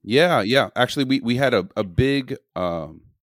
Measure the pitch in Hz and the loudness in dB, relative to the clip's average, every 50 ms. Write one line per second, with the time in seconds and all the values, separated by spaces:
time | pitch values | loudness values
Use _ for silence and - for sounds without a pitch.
0 | - 101 113 139 165 180 165 123 98 104 123 139 117 90 - - 123 123 - 147 | -6 0 2 2 4 4 2 2 2 2 2 2 0 0 0 0 0 0 0 -2
1 | 139 131 135 135 - 117 120 127 139 131 120 101 90 98 - 107 104 92 85 - | -2 0 -2 -2 0 -2 -2 0 2 2 2 2 0 -2 -4 -6 -6 -4 0 0
2 | 127 135 139 139 131 131 135 - _ _ - - 90 87 85 82 78 78 78 80 | 2 2 2 0 -2 -6 -10 -14 _ _ -8 -6 -4 -4 -4 -6 -8 -10 -14 -20
3 | - _ _ _ _ _ _ | -20 _ _ _ _ _ _